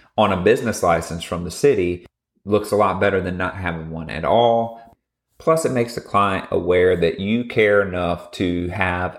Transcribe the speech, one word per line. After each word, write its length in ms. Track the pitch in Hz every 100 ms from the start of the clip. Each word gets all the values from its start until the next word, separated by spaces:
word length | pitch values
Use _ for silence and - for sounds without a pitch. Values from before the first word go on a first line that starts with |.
| _ -
on 160 | 104
a 80 | 92
business 400 | 95 127 120 101
license 400 | 90 82 - 85
from 180 | - 87
the 80 | 85
city 560 | - 143 113 87 87 - _ _ _
looks 260 | 98 104 -
a 60 | 104
lot 240 | 101 92
better 200 | 101 95
than 160 | 90 90
not 200 | 92 95
having 340 | 90 85 80
one 200 | 80 80
at 140 | 64
all. 560 | - 107 117 117 117 - - _ _ _ _ -
Plus, 260 | - 160
it 80 | 131
makes 240 | 127 117 -
the 40 |
client 460 | - 101 101 95 -
aware 440 | 92 87 90 90 90
that 220 | 85 80
you 260 | 98 117
care 380 | 120 - 107 101
enough 480 | 98 90 87 87 -
to 380 | - 92 87 87
have 500 | 92 92 90 90